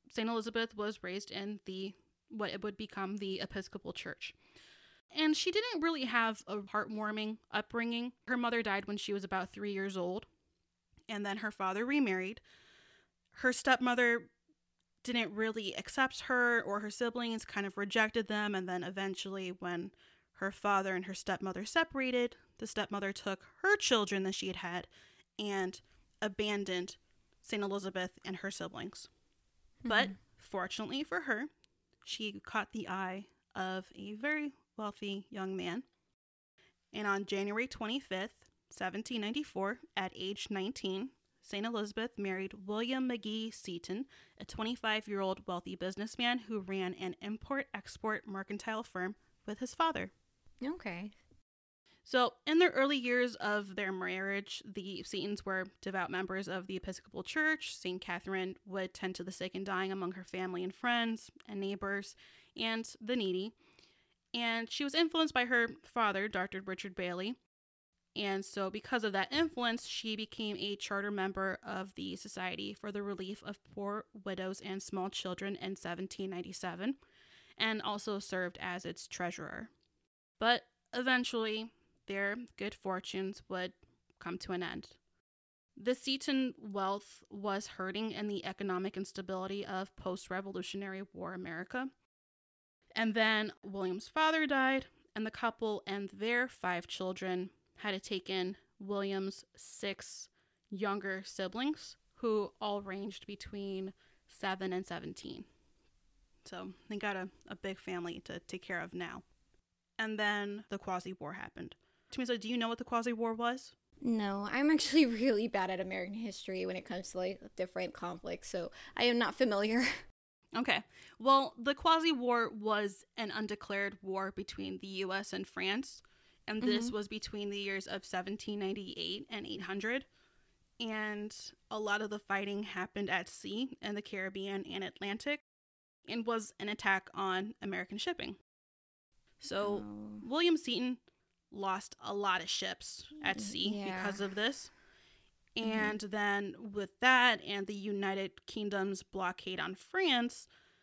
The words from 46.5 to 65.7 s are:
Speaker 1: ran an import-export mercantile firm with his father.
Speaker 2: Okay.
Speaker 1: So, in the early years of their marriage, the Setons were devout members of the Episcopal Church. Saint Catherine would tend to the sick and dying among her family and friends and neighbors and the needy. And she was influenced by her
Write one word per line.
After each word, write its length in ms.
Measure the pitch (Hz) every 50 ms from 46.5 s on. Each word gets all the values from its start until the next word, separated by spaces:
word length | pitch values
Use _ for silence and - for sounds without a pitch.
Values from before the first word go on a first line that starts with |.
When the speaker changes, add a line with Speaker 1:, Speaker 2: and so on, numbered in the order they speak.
| 226 208
Speaker 1:
ran 340 | 190 180 196 190 190 190 185
an 200 | - 190 185 - -
import-export 1080 | - 202 214 214 - - 277 269 - - - 208 - - - - - 220 214 - -
mercantile 560 | 220 196 196 190 - 208 208 - 226 220 220 233
firm 320 | - - 185 180 185 214 - _ _ _ _ _
with 120 | - 208 -
his 140 | 254 247 -
father. 360 | - 330 320 311 - - 185 - _ _ _ _ _ _ - - - 247
Speaker 2:
Okay. 460 | 269 339 359 - 208 170 175 190 208 - _ _ _ - - _ _ _ _ _ _ _ _ _ _ _ _ -
Speaker 1:
So, 300 | - - 254 247 240 - - -
in 120 | 285 311 330
the 120 | 359 349
early 260 | - 254 269 285 294
years 380 | 269 240 247 247 247 247 247 220
of 420 | - - 214 208 208 202 196 190
their 160 | 196 208 190 190
marriage, 680 | 185 185 180 180 190 190 196 196 196 196 - - - -
the 400 | 214 190 208 185 196 190 - -
Setons 380 | - - 202 - 208 208 202 -
were 220 | 196 190 190 185 196 - _ -
devout 280 | 196 190 190 175 -
members 380 | - 180 190 185 190 190 196 -
of 180 | 180 185 180
the 100 | 185 190
Episcopal 460 | 180 - - 185 - - - - - 185
Church. 540 | - - 320 302 311 311 311 - - -
Saint 240 | - - 185 180 185
Catherine 540 | - - 180 175 - 185 190 190 185 190 185 - -
would 300 | 202 185 196 185 185 -
tend 200 | - - 185 180
to 60 | - 175
the 60 | 185 190
sick 220 | - 180 190 -
and 120 | 190 196
dying 260 | 196 196 185 190 190 190
among 200 | 196 185 175 185
her 120 | 190 185
family 400 | - - 185 185 185 180 175 185
and 100 | 180 -
friends 560 | - - 247 240 240 233 226 226 220 - - - - -
and 140 | - 208 196
neighbors 560 | 196 196 202 190 - 196 196 196 202 - - - - - - - - _ -
and 320 | - 226 226 226 226 226 - - -
the 160 | 226 208 254
needy. 380 | 247 208 190 180 185 190 214 - _ _ _ _ - - - _ _ _ _ _ _ _ _ -
And 380 | 240 233 233 226 226 226 226
she 140 | - - 294
was 100 | 277 269
influenced 400 | 320 339 320 - 330 320 302 -
by 100 | 254 240
her 220 | 240 254 240 233 226